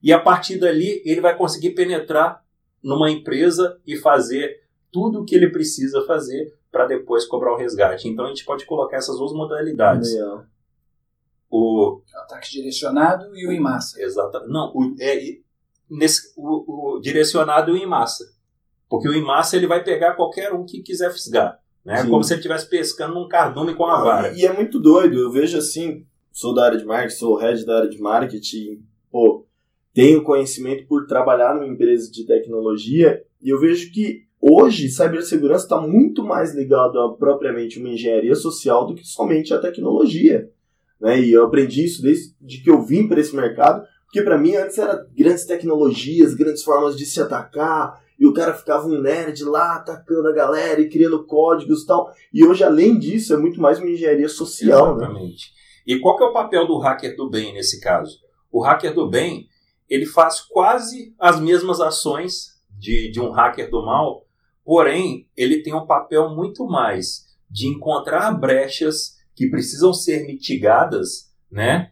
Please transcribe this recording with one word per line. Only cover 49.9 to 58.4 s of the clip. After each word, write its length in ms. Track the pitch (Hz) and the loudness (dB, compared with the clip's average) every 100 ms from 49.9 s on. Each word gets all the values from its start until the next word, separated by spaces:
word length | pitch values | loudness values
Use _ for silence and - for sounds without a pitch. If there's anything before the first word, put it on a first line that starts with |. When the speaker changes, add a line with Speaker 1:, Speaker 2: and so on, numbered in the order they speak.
| 160 - 165 156 | -14 -4 -2 0
Speaker 2:
a 40 | |
galera 460 | 151 143 151 165 151 | 0 0 0 0 0
e 80 | 156 | 0
criando 360 | 160 165 156 - | 2 2 2 -2
códigos 580 | 151 160 160 143 151 | 2 2 2 0 -2
e 20 | - | 2
tal. 240 | 185 - - _ | 0 0 -12 _
E 120 | 147 165 | 6 6
hoje, 180 | 185 | 8
além 340 | 185 156 202 233 | 4 4 4 4
disso, 360 | 151 220 - | 0 -4 0
é 40 | 151 | 0
muito 220 | 160 170 | 0 2
mais 180 | 147 160 | 2 2
uma 120 | 175 | -2
engenharia 400 | 170 165 143 151 | -2 0 0 0
social, 680 | - 160 - - 135 143 117 | -4 -10 -2 4 4 4 0
né? 80 | - | -6
Speaker 1:
Exatamente. 460 | - 90 - - _ _ _ - | -10 -14 -16 -20 _ _ _ -4
E 140 | 131 | 0
qual 160 | 180 - | 2 4
que 80 | |
é 40 | 254 | 2
o 40 | |
papel 320 | 233 220 180 170 | 0 0 0 0
do 120 | 151 | 0
hacker 360 | 139 131 131 - | -2 -2 -8 -10
do 120 | 135 | -6
bem 240 | 110 107 | -6 -6
nesse 280 | 98 92 - | -6 -8 -6
caso? 360 | 98 87 - - _ _ | -2 -2 -4 -16 _ _